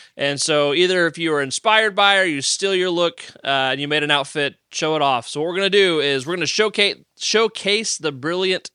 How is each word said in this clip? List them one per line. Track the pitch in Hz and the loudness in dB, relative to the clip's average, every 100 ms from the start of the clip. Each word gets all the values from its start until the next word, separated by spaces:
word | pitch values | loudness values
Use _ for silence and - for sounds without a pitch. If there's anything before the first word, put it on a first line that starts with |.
| - - | -18 -4
And | 139 139 | -4 -2
so | - 147 147 | 0 2 2
either | 147 180 185 170 | 2 2 2 0
if | 160 | 0
you | 160 | -2
are | 147 | -2
inspired | 135 - 220 214 220 | -2 -2 2 4 2
by | 196 202 196 | 2 2 4
or | |
you | 185 143 | 2 -2
steal | 131 - 196 | -4 -2 -2
your | 185 180 | 0 0
look, | 175 170 - - - | 0 -2 -2 -14 -10
uh, | - 139 131 | -2 0 0
and | 135 | -2
you | 143 | -2
made | 151 | -2
an | 147 | 0
outfit, | 147 135 151 139 - _ | 0 -2 -4 -4 -6 _
show | - 156 156 | -4 -2 2
it | |
off. | 139 123 - | 2 2 -2
So | 147 | -6
what | 165 | -4
we're | 180 | -2
gonna | 196 | 2
do | 202 185 156 | 4 4 2
is | 143 135 127 | 0 0 -2
we're | 180 | -4
gonna | 151 | -2
showcase, | - 214 208 202 - _ - | 0 0 2 0 -2 _ -10
showcase | - 214 220 - 196 208 214 - | -2 2 0 -2 -2 -2 -2 -6
the | 151 | -6
brilliant | 135 147 180 190 185 - | -6 -4 -2 -2 -2 -6